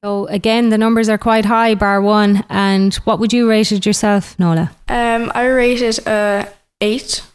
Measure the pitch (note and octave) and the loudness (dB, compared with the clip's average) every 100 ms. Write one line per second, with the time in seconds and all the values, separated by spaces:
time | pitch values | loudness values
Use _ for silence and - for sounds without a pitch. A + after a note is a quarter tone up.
0 | G3+ G3+ G3+ G#3 A3 A3+ A#3+ G#3+ A3 A3+ | -4 -6 -4 -4 0 0 2 2 2 2
1 | A3 G#3+ A#3 A3 G#3 A3+ A3+ G#3 G3+ G3 | 0 0 0 0 2 2 2 0 0 0
2 | G3+ G#3+ G#3 G3+ - G3 G3 G3 G3 - | 2 2 4 2 0 -2 0 2 0 0
3 | - G3 A3 A#3+ A#3 A3 A3 G#3 G3 G#3 | -2 0 0 2 2 2 2 0 0 0
4 | G#3 G3+ - - F3 E3 E3 - - A#3+ | 0 0 -2 -2 0 0 -2 -6 -6 -4
5 | A#3 A3+ A#3 - B3 C4 A#3+ A#3+ A#3+ A3 | -2 -2 -2 -2 0 2 2 0 -2 -2
6 | - G#3+ G#3 G3+ - - _ _ G#3 A#3 | -2 -2 0 -2 -4 -14 _ _ -4 -4
7 | - - - | -6 -10 -10